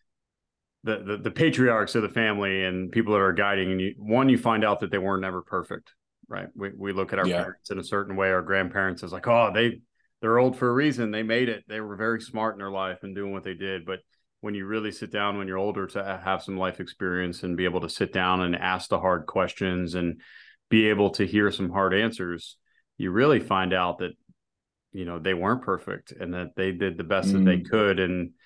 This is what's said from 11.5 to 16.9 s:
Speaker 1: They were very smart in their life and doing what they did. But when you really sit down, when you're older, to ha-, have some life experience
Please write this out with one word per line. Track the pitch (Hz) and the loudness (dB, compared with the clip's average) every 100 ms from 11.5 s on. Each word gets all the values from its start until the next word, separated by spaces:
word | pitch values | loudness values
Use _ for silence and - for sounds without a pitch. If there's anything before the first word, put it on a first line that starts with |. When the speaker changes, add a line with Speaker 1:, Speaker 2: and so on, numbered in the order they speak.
| 107 - | -2 -8
Speaker 1:
They | 107 | -10
were | 107 98 | -8 -4
very | 110 113 | -2 -2
smart | 113 110 110 | -4 -2 -2
in | 101 | -4
their | 98 | -6
life | 95 95 90 | -4 -4 -6
and | 98 | -10
doing | 98 101 | -8 -6
what | 95 | -6
they | 95 | -8
did. | 85 95 95 85 | -8 -6 -6 -6
But | 92 _ _ _ _ | -10 _ _ _ _
when | 107 | -8
you | 104 98 | -6 -4
really | 110 107 | -4 -4
sit | - 101 | -8 -6
down, | 104 101 101 | -2 -2 -2
when | 95 | -4
you're | 95 | -2
older, | 104 98 95 | -2 -2 -4
to | 101 | -6
ha-, | 98 92 | -6 -4
have | 92 95 | -2 -2
some | - 92 | -2 -4
life | 92 90 | -4 -4
experience | 90 | -12